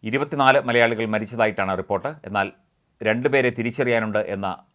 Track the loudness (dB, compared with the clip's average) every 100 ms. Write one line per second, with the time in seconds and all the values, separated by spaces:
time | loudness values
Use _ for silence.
0 | -4 -4 -4 2 4 4 4 2 2 2
1 | -2 -4 -4 0 0 0 -4 -4 -4 -4
2 | -6 -12 -6 -4 -4 -6 _ _ _ _
3 | -2 2 4 4 4 0 -6 -2 0 0
4 | 0 -2 -2 -4 -6 -8 _